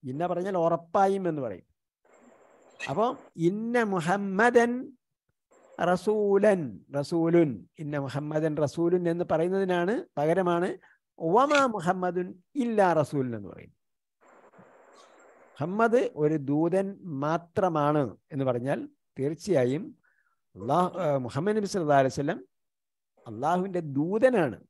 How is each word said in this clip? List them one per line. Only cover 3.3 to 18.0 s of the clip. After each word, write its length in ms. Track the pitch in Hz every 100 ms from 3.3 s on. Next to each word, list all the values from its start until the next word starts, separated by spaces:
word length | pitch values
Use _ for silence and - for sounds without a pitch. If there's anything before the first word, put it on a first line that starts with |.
| -
ഇന്ന 460 | 165 202 226 240
മുഹമ്മദൻ 1120 | 220 190 156 202 202 190 233 240 233 247 262 - _ _ _ _ _ _ _ -
റസൂലൻ, 1040 | 170 180 208 214 208 196 208 196 139 98 _ 143
റസൂലുൻ, 680 | 143 170 165 170 160 110 - _
ഇന്ന 200 | 147 147
മുഹമ്മദൻ 580 | 139 135 151 151 160 151
റസൂലുൻ 460 | 143 - 170 180 170
എന്ന് 160 | 170 175
പറയുന്നതിനാണ് 760 | 160 170 190 190 180 175 247 - -
പകരമാണ് 640 | 151 175 180 170 180 - _ _ _ _
വമാ 480 | 165 196 285 294 269
മുഹമ്മദുൻ 760 | 214 165 185 180 175 180 202 _
ഇല്ലാ 380 | 285 240 214 190
റസൂലുൻ 440 | 160 143 147 127 113
എന്ന് 120 | 98
പറയുന്നത്. 320 | - - _ _ _ _ _ _ - _ _ - - _ - - _ - - - -
മുഹമ്മദ് 500 | 156 202 226 233 254
ഒരു 220 | - 151 156
ദൂതൻ 640 | 135 147 165 185 196 196
മാത്രമാണ് 1120 | 185 139 147 170 170 - 185 160 147 151